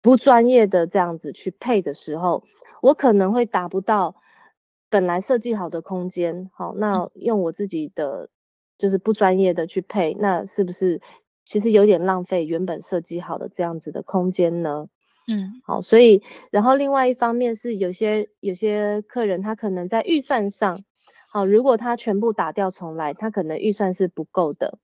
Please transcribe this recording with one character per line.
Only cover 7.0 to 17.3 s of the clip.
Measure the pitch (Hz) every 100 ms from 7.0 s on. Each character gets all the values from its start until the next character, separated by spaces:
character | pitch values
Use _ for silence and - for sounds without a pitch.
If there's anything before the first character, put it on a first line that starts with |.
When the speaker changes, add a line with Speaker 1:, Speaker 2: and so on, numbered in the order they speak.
| 175 -
Speaker 1:
用 | 233 214
我 | 170
自 | 160 202
己 | 165 147
的， | - 143 104 78 _ _ _ _ _
就 | 196
是 | 190
不 | 214
专 | 214 190 185
业 | 190
的 | 170 165
去 | 190
配， | - 214 160 185
那 | 202 175 202
是 | -
不 | 180
是 | 180 185 160 - - _ _
其 | - 214
实 | 220
有 | 208 208
点 | 175 185
浪 | 185
费 | 180 185 160
原 | 165 185
本 | 156
设 | - 175
计 | 170 170
好 | 175 160
的 | -
这 | -
样 | 170 165
子 | 151
的 | 160
空 | - 190 180
间 | 185 170 170
呢？ | 165 147 151 _ _ _ -
Speaker 2:
嗯。 | 214 190 247 -
Speaker 1:
好， | -
所 | 185 226
以， | 240 202 - - -
然 | 202
后 | 233 269
另 | 277
外 | 277 254
一 | 247
方 | 233